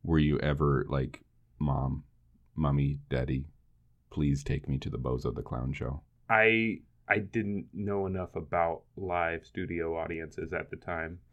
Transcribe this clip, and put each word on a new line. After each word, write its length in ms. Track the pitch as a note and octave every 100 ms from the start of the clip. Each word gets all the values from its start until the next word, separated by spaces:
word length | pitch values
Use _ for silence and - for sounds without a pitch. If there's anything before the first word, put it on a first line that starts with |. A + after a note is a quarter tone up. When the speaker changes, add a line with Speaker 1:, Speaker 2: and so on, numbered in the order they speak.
Speaker 1:
Were 160 | E2+ D#2+
you 200 | D2+ D2
ever 440 | D2 C#2+ C#2+ C2+ -
like, 340 | C#2 B1+ - _ _ _ -
"Mom, 460 | D2 C2+ C2+ - - _ _ _ _ -
Mommy, 420 | D2 C#2+ C#2+ C#2+ -
Daddy, 380 | C2 C2 C2+ D2+ - _ _ _ _ _
please 340 | - D2 C#2
take 240 | - C#2 C#2
me 80 | C#2
to 120 | -
the 80 | -
Bozo 360 | B1+ B1+ -
the 80 | A#1
Clown 300 | - A#1+ B1+
show"? 300 | C#2 B1+ C#2 _ _ -
Speaker 2:
I, 520 | A2 A2 A2+ A2+ F#2 - _ -
I 100 | G#2
didn't 480 | G2 A#2 G#2 G2+ -
know 340 | F#2+ G2+ G2+ F#2+
enough 280 | F#2+ F2+ -
about 460 | D2+ F2+ E2+ E2 _ -
live 500 | F#2+ F2 E2 E2 -
studio 500 | - F2+ E2+ E2 E2
audiences 560 | D#2+ E2 D#2+ - E2
at 180 | F2 E2
the 60 | E2
time 420 | - E2+ E2 F2 _